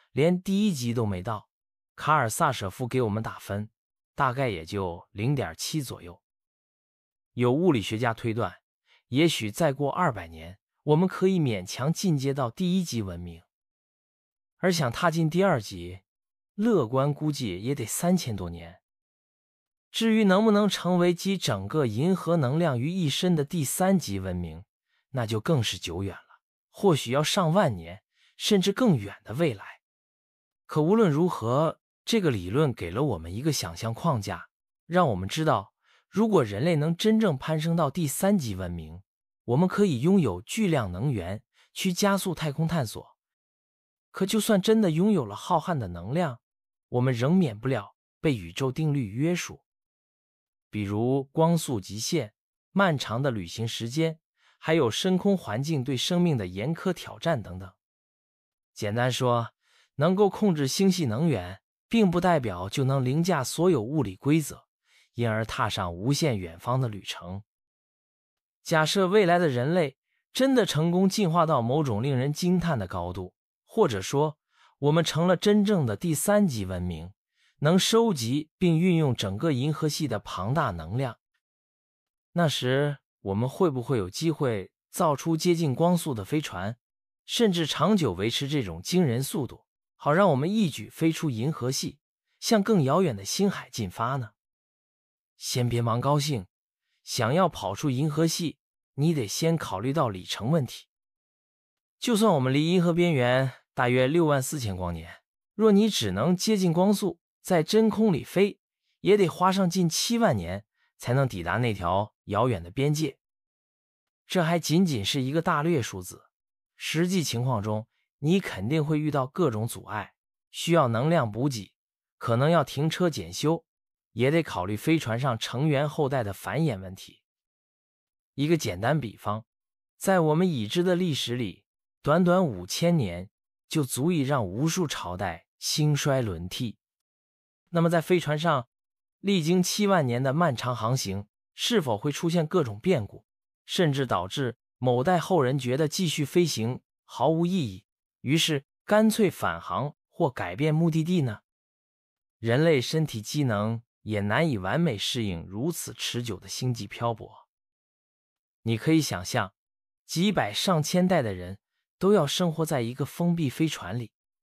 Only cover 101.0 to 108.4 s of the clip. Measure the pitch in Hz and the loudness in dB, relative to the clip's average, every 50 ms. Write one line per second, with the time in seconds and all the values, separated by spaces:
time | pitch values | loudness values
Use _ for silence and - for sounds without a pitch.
101 | _ _ _ _ _ _ _ _ _ _ _ _ _ _ _ _ _ _ _ _ | _ _ _ _ _ _ _ _ _ _ _ _ _ _ _ _ _ _ _ _
102 | - 247 233 196 220 214 175 139 127 131 131 147 156 165 180 185 170 175 160 175 | -2 0 2 4 6 4 4 4 4 2 2 2 2 4 4 4 4 4 4 4
103 | 175 175 160 131 120 123 123 131 135 131 - - _ _ _ - 127 120 123 127 | 2 2 4 2 2 4 4 2 2 0 -4 -8 _ _ _ 0 2 2 4 4
104 | 127 131 151 175 165 151 143 135 127 - 160 147 120 104 92 90 90 87 85 82 | 4 4 4 2 4 4 2 2 0 -2 -4 -4 -4 -4 -4 -4 -4 -4 -6 -6
105 | 82 - - - _ _ _ _ _ _ _ - 214 220 202 196 220 220 - - | -8 -12 -18 -20 _ _ _ _ _ _ _ 2 4 6 6 6 6 4 2 0
106 | 120 101 90 98 117 175 185 180 - 220 220 190 185 175 160 175 185 208 208 196 | -2 -2 0 0 0 0 0 0 0 0 0 2 2 2 2 4 4 4 2 2
107 | 214 175 170 - _ _ _ _ - - 185 165 156 - 202 220 220 220 202 208 | 0 -4 -6 -8 _ _ _ _ -4 0 2 2 2 2 2 4 4 4 2 2
108 | 220 220 165 - 120 - - 180 | 2 2 2 0 -2 -2 0 2